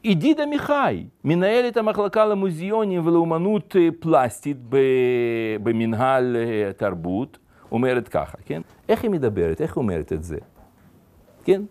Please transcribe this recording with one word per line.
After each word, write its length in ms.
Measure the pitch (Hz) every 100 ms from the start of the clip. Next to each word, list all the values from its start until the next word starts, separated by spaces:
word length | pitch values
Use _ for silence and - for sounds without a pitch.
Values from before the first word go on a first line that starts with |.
עידית 380 | 226 170 226 311
עמיחי, 640 | 294 285 - 294 226 92 - _
מנהלת 540 | 139 170 190 240 247 226
המחלקה 480 | 214 202 202 220 214
למוזיאונים 840 | 202 196 156 190 220 208 180 165
ולאומנות, 680 | 170 165 165 185 208 - 190
אה, 120 | 170 160
פלסטית 580 | 160 156 123 - 143 135 120
ב-, 80 | 135 135 131 123 123 120 117 110 107
במנהל, 720 | 107 113 113 110 131 135 127 120
אה, 340 | 117 110 101
התרבות, 680 | 95 104 90 85 95 135 - _ _ -
אומרת 360 | 117 127 123 117
ככה, 300 | 76 73 - -
כן? 160 | 151 - - -
איך 140 | 220
היא 80 | 233
מדברת? 500 | 180 123 98 85 80
איך 160 | 160 165
היא 40 |
אומרת 320 | 117 85 73
את 100 | 82
זה? 140 | 85 76 - _ - _ _ _ _ _ _ _ -
כן? 160 | 190 202